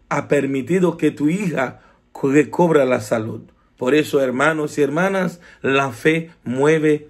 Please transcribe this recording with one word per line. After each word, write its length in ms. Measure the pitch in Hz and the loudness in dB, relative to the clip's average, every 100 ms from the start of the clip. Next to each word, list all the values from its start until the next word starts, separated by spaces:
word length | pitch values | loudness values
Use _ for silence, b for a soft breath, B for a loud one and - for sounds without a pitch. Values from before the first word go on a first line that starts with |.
| - | -6
ha 180 | 143 120 | -6 0
permitido 720 | 143 135 135 127 185 180 165 | 0 0 -4 -2 2 0 0
que 120 | 151 | -2
tu 200 | - 147 | 0 -2
hija 500 | 190 190 135 123 - b b _ - | 0 -2 -2 -4 -6 b b _ -4
recobra 640 | 139 143 120 - 175 156 | 2 2 2 2 2 4
la 160 | 131 120 | 2 0
salud". 420 | 113 117 110 - - _ _ - | -2 -4 -4 -10 -16 _ _ -6
Por 180 | 127 | 0
eso, 280 | 151 151 143 | 0 2 0
hermanos 560 | 127 123 151 160 151 147 | 0 2 0 0 -4 -2
y 40 | |
hermanas, 580 | 139 151 190 196 180 175 B B | 0 0 0 0 -4 -6 B B
la 300 | 127 139 139 | -2 0 -2
fe 400 | 113 156 165 165 B | -2 0 0 -4 B
mueve 640 | 117 131 147 160 156 151 151 | -8 0 2 4 2 0 -4